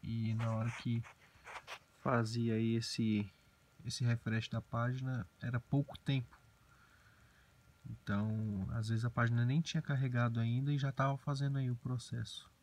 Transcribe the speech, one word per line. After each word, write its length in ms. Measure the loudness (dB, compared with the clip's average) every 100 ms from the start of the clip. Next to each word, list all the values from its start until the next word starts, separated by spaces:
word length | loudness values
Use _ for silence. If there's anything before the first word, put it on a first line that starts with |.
e 320 | -4 -2 0
na 160 | 0 0
hora 200 | 0 -2 -2
que 200 | 0 0 -2 -14 -20 -20 -16 -14 -12 -16 _ _
fazia 520 | 0 2 2 0 2
aí 200 | 2 2
esse, 520 | 2 0 0 2 2 0 -8 -20 _ -20 _
esse 220 | -8 -2
refresh 460 | 0 0 0 -2 -2
da 100 | -6
página 680 | -4 -2 -2 -2 -4 -4 -6 _
era 180 | -4 -4
pouco 400 | 0 0 0 -4
tempo. 380 | 0 0 -2 -14 -20 _ -20 -20 -20 -20 -20 -20 -20 -20 -20 -20 -20 -20 -16
Então, 800 | -12 -2 0 0 -2 -2 -2 -2
às 160 | -2 0
vezes 180 | 0 0
a 40 |
página 360 | 2 2 4 4
nem 160 | 4
tinha 180 | 2 -2
carregado 580 | 0 0 2 2 2 2
ainda 320 | 2 2 2
e 60 | 2
já 160 | 0
tava 240 | 2 2 2
fazendo 400 | -2 -2 0 0
aí 140 | 0
o 60 | -2
processo. 760 | -2 -4 -4 -6 -6 -8 -16 _